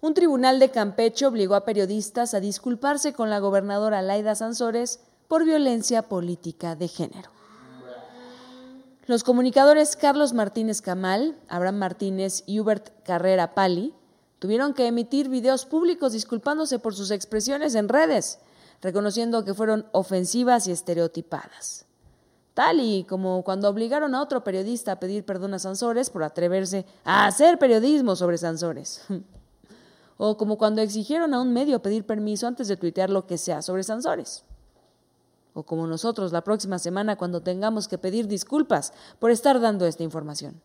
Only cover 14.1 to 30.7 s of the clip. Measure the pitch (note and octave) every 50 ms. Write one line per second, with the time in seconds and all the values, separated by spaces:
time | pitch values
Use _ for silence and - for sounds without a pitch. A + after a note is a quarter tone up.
14.1 | _ _ _ _ _ _ - F#3+ G#3+ A#3 C4+ C#4+ C4+ - B3+ A#3+ A#3 A#3+ A#3 A#3+
15.1 | - C#4 D4 C4+ B3+ B3+ A3+ B3+ C4 B3+ - - D4+ D#4+ E4+ E4+ F4+ F4 D4 C4
16.1 | A3 A3 G#3 - A#3+ A3+ - C#4 D4 D#4 D#4 C#4+ C4+ A#3 A#3 A3+ G3+ F#3+ G3+ F#3
17.1 | G#3 G3 F#3+ - - G#3+ G3+ A3+ C#4 C#4+ D4+ D#4 A#3+ A3 G#3 G3+ A#3 C#4+ D#4+ D#4+
18.1 | D4+ G#3+ - - - - _ _ _ _ - - _ _ - F#3+ F3 G3+ G3+ G#3
19.1 | G3 A3+ A#3 A#3 A#3 A3+ G#3+ G3 G3 G3 A3 A3 A3 G#3+ G#3+ - _ F#3+ F#3+ F#3+
20.1 | G3 F#3 F#3 F3+ - A#3+ B3 A#3+ B3 A#3 - F#3+ F3+ E3 - - E3+ E3 E3+ E3
21.1 | - E3 E3 _ - D3 - - - - - - - - - _ _ _ _ -
22.1 | _ _ _ _ _ _ _ _ _ - - - E4+ E4 C4 A3+ G#3 F#3+ F3+ -
23.1 | F#3+ F#3 F#3+ F#3 F#3 F#3 F3+ - F#3+ F#3+ G3+ G3+ G3+ G#3+ A3+ A3+ B3+ D4+ D4+ D4
24.1 | C4 B3+ D4 C#4+ C#4+ B3+ - G#3+ F#3 F#3+ F#3+ G#3 A#3+ A#3 - - F#3+ F#3 - F3+
25.1 | G3 G#3 G3+ - G3 F#3 F3+ G3 G3 F#3 F3+ F#3+ F#3+ F#3+ B3 A#3 A#3 A#3 C4 B3+
26.1 | - F#3 D#3 D3+ - - F3 F3 F3+ F#3+ F#3+ F3+ F#3+ G3 F#3 - _ _ _ -
27.1 | F3+ G3 G#3 G3+ F3+ - C#4+ E4 F4 C4+ D4 B3+ A#3 A3 A3 C#4 D4+ D4+ C4 A#3
28.1 | F#3 E3+ F3+ F3 F3 E3 E3+ E3+ E3 D#3 E3+ E3+ D#3 C3 - - - - - -
29.1 | G3 F3 F#3+ _ _ - - _ _ _ _ _ - - _ _ _ _ _ _
30.1 | _ _ - G#3+ G#3+ G#3+ A3 G#3 G#3+ G#3 A3 G#3+